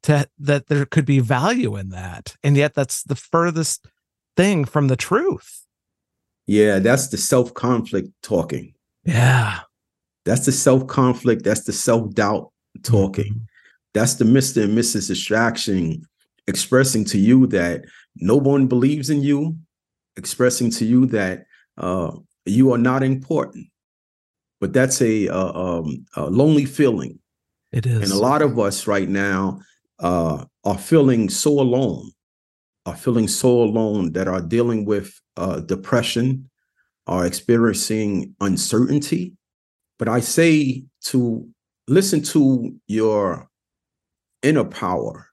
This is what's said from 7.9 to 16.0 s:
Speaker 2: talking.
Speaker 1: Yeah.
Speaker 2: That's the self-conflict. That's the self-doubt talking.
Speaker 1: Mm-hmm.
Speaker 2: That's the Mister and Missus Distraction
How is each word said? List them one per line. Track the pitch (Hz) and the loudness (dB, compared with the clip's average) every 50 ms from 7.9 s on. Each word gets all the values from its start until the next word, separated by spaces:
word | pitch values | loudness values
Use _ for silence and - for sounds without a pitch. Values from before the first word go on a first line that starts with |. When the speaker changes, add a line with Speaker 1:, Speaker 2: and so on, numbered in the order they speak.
| - 98 95 - _ _ | -6 -6 -6 -6 _ _
Speaker 2:
talking. | - - 110 87 78 - - 65 - - _ _ _ _ _ _ _ | -8 -2 -2 -2 -2 -2 -6 -10 -10 -12 _ _ _ _ _ _ _
Speaker 1:
Yeah. | - - 113 123 127 131 127 117 107 101 90 - _ _ _ _ _ _ _ _ _ _ _ _ | -2 0 2 4 4 4 2 0 -2 -4 -10 -14 _ _ _ _ _ _ _ _ _ _ _ _
Speaker 2:
That's | 85 107 127 - | -2 -2 0 0
the | - | -2
self-conflict. | 131 - - 147 131 131 131 131 - - 131 127 127 123 - 123 113 113 - | -2 2 2 4 4 2 0 -2 -2 0 2 2 0 0 0 0 0 0 0
That's | 98 107 - - | -2 -2 -2 -4
the | - - | -6 -8
self-doubt | - - - 117 113 110 107 95 - 107 101 107 95 - - _ _ _ _ _ - - | -4 0 0 0 0 0 -2 -2 -2 0 0 -2 -4 -6 -10 _ _ _ _ _ -14 -2
talking. | - 117 104 95 95 95 - 110 101 107 | 0 2 2 2 0 -2 -4 -6 -4 -6
Speaker 1:
Mm-hmm. | 113 113 - _ _ _ _ _ _ _ _ _ | -8 -10 -14 _ _ _ _ _ _ _ _ _
Speaker 2:
That's | 104 113 131 - | 0 0 0 0
the | - 120 | 2 4
Mister | 110 123 135 127 135 - 113 107 | 4 4 4 4 2 0 0 0
and | 101 107 | 2 2
Missus | 117 117 117 - 110 95 - | 0 0 0 -2 -4 -4 -4
Distraction | 98 - - - 110 110 117 117 113 - - - 101 95 85 80 80 80 | -6 -6 -4 -2 0 0 2 0 -2 -4 -4 -2 -2 -2 -2 -2 -4 -8